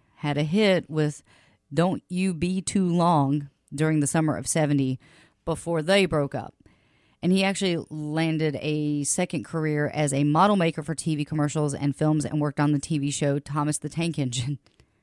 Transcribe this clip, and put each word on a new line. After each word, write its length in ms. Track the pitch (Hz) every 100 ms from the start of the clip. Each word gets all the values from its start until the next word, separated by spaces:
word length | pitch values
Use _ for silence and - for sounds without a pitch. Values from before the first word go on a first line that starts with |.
| _ _
had 220 | 147 143
a 60 |
hit 460 | 151 190 214 180 -
with 340 | 156 151 147 _ _ _ _ -
Don't 300 | 143 180 - -
You 240 | 180 190
Be 280 | 170 175 185
Too 260 | 180 202 185
Long 600 | 175 170 160 139 147 143 _ -
during 280 | 139 156 156
the 60 | 143
summer 280 | 160 156 92
of 100 | -
seventy 540 | 165 151 143 131 131 - - _ _ -
before 360 | 160 - 165
they 240 | 151 196 185
broke 300 | 156 143 127
up. 180 | - - _ _ _ _ _ -
And 120 | 170
he 100 | 190
actually 400 | 196 196 190 170 -
landed 680 | 156 151 156 165 160 156 139
a 420 | 151 151 147 147
second 400 | 143 - 180 156
career 480 | 101 165 156 147 147
as 200 | - 147
a 100 | 139
model 320 | 147 151 202 202
maker 280 | 170 160
for 120 | 147 156
T 200 | - 151
V 100 | 147
commercials 480 | 156 147 156 151
and 220 | 139 143 135
films 280 | 151 156
and 160 | 139 151
worked 200 | 147 139
on 120 | 147
the 80 | 147
T 180 | - 139
V 140 | 143
show 280 | 139 147 143
Thomas 380 | - 147 147 147
the 120 | 151
Tank 300 | 147 170 151
Engine. 400 | 131 123 123 143
<laughs> 60 | _ _ _ _